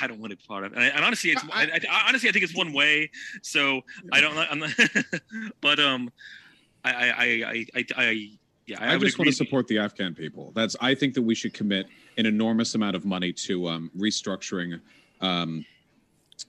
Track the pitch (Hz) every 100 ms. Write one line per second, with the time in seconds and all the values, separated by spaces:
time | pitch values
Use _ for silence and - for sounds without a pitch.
0 | 131 113 110 98 - 101 98 - 123 143
1 | 185 233 170 160 156 208 156 160 - 185
2 | 214 262 226 175 156 175 175 143 147 151
3 | 156 131 - - - 151 139 131 - -
4 | 170 139 151 156 165 147 156 - 220 -
5 | - - - 220 220 - 143 147 143 131
6 | 123 - - - - _ _ _ 127 123
7 | 123 113 123 117 113 117 110 127 123 -
8 | 120 110 104 107 _ _ - 98 117 90
9 | 98 - - - - 135 110 107 104 -
10 | 92 78 78 73 76 87 113 - 123 135
11 | 139 127 113 110 110 - 104 98 - -
12 | - - 110 107 113 113 113 117 104 90
13 | 98 90 90 85 - 92 87 82 82 87
14 | 107 - - 92 - 95 87 85 - -
15 | _ _ 95 87 82 80 76 _ _ _
16 | _ _ _ -